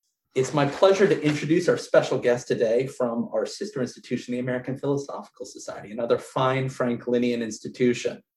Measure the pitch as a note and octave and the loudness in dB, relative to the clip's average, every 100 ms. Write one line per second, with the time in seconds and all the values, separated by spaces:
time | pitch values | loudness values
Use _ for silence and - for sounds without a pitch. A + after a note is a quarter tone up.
0 | _ _ _ C3 C3 D3+ C#3+ - F#3+ G3 | _ _ _ -2 0 2 0 4 4 6
1 | F#3 C#3+ D3+ C#3+ D3 F3 - - - D#3+ | 4 4 2 0 0 2 2 0 4 2
2 | - C3 B2 B2 - A2+ A2+ A#2+ C3+ - | 4 2 2 2 0 0 2 2 0 -2
3 | A#2+ A#2 - A2 G2+ - - C3+ A#2+ - | -2 -2 -2 -4 -4 -6 -8 -4 -6 -6
4 | - B2 - B2 B2+ B2+ C3+ C3 C#3 C#3 | -8 -8 -4 -6 -4 -4 -6 -4 -2 -2
5 | C#3 - - - - - - - G2+ A2+ | -4 -12 -14 -16 -16 -14 -14 -12 -10 -6
6 | A#2 A#2+ - C#3 C3 C3+ C3 - B2 A#2 | 0 0 0 0 2 2 -2 -2 -2 -2
7 | - A#2+ B2 A#2 A2+ G#2+ A#2 - B2 A#2+ | 0 0 2 0 -4 -8 -12 0 2 2
8 | - - _ | -2 -8 _